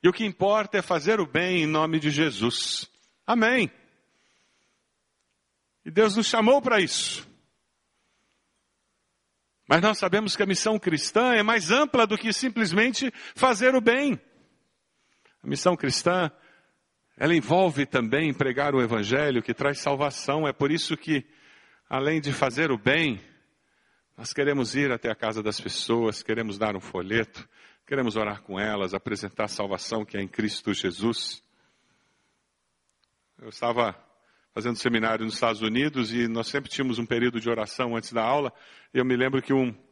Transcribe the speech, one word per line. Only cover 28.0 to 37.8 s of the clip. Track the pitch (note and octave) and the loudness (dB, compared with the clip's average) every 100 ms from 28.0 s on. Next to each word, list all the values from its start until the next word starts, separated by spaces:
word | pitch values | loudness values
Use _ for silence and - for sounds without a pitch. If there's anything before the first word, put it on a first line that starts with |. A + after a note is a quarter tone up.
| B2 A2 | -2 -2
orar | G#2+ G#2 | -4 -6
com | - F#2+ | -10 -6
elas, | G#2+ G#2 F#2+ | -4 -2 -4
apresentar | F#2+ - G#2 G2+ - G#2+ | -4 -6 -8 -8 -6 -6
a | |
salvação | - G2+ F#2+ - A2+ G#2+ | -4 -6 -6 -4 -6 -4
que | G2+ | -6
é | |
em | G2 | -6
Cristo | - G#2+ - - | -4 -4 -4 -4
Jesus. | G2 F#2+ F2 A2 A#2 - - _ _ _ _ _ _ _ _ _ _ _ _ _ _ _ _ _ _ _ _ | -2 -4 -2 -4 -2 -8 -12 _ _ _ _ _ _ _ _ _ _ _ _ _ _ _ _ _ _ _ _
Eu | A2+ | -20
estava | - A#2+ A#2 A2+ F#2 _ _ _ _ _ | -6 -4 0 -2 -4 _ _ _ _ _
fazendo | - A#2 A2+ | -6 -4 0
seminário | B2+ A#2 A2 A2 A2+ | 0 2 2 0 -4
nos | |
Estados | G#2 A#2 G#2+ | -2 -2 0
Unidos | A2 A#2 D3 C#3 A2+ | -2 0 -2 -2 -2
e | A#2 A#2 | -2 -2
nós | A#2 A2+ | -2 -4
sempre | C#3+ C3+ | -6 -6
tínhamos | - C3+ A#2 | -4 -2 -2
um | A2+ | -2
período | A#2 B2 A#2 | 0 0 0
de | A#2 | -2
oração | A2+ G#2+ - | -2 -4 -4